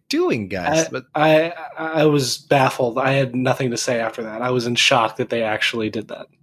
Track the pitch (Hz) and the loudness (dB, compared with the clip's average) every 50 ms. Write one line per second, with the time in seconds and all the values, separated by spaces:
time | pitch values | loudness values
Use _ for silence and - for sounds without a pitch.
0 | _ - 277 330 359 339 147 113 98 90 101 90 87 143 156 160 160 - 127 131 | _ -4 -2 0 0 0 0 -2 -4 -6 -6 -4 -2 0 0 0 0 -2 -4 -10
1 | - _ - 147 151 156 156 156 165 165 170 - - - - 160 160 160 160 156 | -10 _ -2 2 4 4 4 4 2 0 -6 -10 -14 -14 -10 -8 -8 -4 0 2
2 | 156 151 147 143 127 120 - - - - 147 135 131 127 - - 127 117 110 131 | 4 4 4 2 0 -2 -4 -8 -2 2 4 4 4 2 2 0 -2 -2 0 0
3 | 135 135 135 139 135 120 120 127 127 131 123 - 135 120 117 110 - 131 123 113 | 0 2 2 2 0 0 -2 -2 0 0 0 0 0 -2 -2 -2 -2 -2 -2 -2
4 | 113 110 - 120 113 107 110 117 123 127 127 123 113 120 120 - - - 139 120 | -2 -4 -4 -6 -8 -8 -6 -4 -2 0 0 0 0 0 0 2 4 4 4 4
5 | 110 110 - - 123 - 120 117 113 107 107 - - - 123 113 107 107 - 110 | 4 2 0 -4 -4 -2 -2 -2 0 -2 -2 -2 -2 -2 -2 -2 -4 -4 -4 -6
6 | 104 - - - - _ _ _ | -8 -8 -14 -14 -14 _ _ _